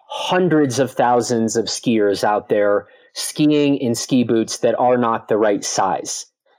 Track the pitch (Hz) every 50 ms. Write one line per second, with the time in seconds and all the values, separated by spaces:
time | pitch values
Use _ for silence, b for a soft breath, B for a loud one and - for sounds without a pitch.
0 | _ - - - - - 180 180 190 175 160 151 147 135 117 120 135 120 - -
1 | 127 123 123 123 117 - 123 113 113 110 - 120 101 - - - - 131 117 110
2 | 104 101 98 92 - 107 104 101 - - 113 104 104 101 101 101 98 b b b
3 | b b b - - - - - 151 147 151 147 147 143 143 - 131 117 117 -
4 | - - 139 127 120 113 120 113 110 113 - - - 120 113 - 127 123 127 123
5 | 120 113 113 107 - - 113 104 110 107 101 90 - - - - 101 95 85 -
6 | - - - - - - _ _ _ b b